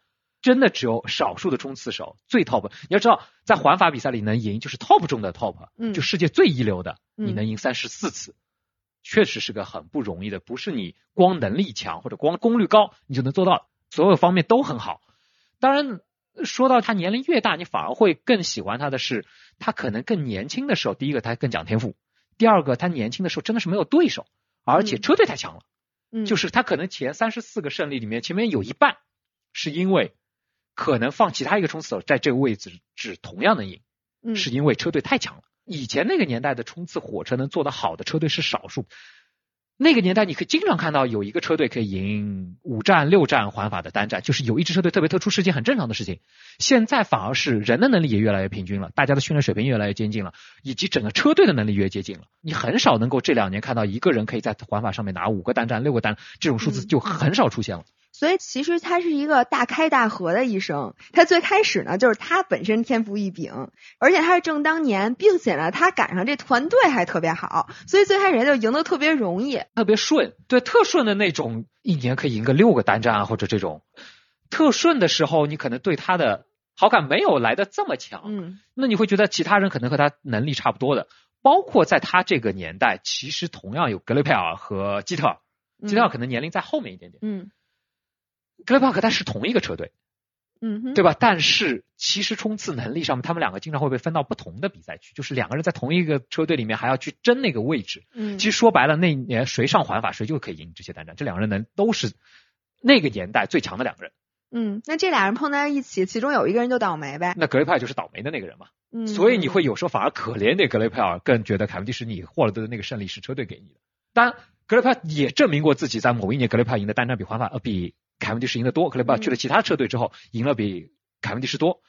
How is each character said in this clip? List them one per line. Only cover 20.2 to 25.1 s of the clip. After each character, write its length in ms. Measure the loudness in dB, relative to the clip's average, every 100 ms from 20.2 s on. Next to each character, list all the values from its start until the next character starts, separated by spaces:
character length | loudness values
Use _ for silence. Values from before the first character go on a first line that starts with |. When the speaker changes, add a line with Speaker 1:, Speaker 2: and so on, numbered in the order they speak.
Speaker 1:
年 240 | -2 -6 -6
轻 200 | -6 -2
的 80 | -2
时 100 | -2
候， 80 |
第 140 | -2 -4
一 40 |
个 80 | -2
他 140 | -4
更 160 | -4 -4
讲 140 | -4
天 160 | -2 -2
赋， 160 | -2 -8 _ _ _ _
第 100 | 4
二 160 | 4
个 140 | 2 -2
他 100 | -2
年 240 | -4 -6
轻 140 | -4
的 40 | -6
时 80 | -6
候 60 |
真 120 | -4
的 60 | -4
是 80 | -2
没 80 | -2
有 60 |
对 260 | 2 2 2
手， 160 | 0 -12 _ _ _
而 200 | 2 2
且 140 | 2 -2
车 180 | 0